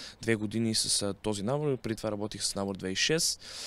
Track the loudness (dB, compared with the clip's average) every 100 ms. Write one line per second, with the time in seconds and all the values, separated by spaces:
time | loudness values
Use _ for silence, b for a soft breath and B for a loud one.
0 | B -4 2 2 2 2 2 2 2 2
1 | 0 0 -2 -2 0 0 0 0 -2 -4
2 | -2 -2 -4 -2 -2 0 -2 -2 -2 2
3 | 2 4 2 0 B B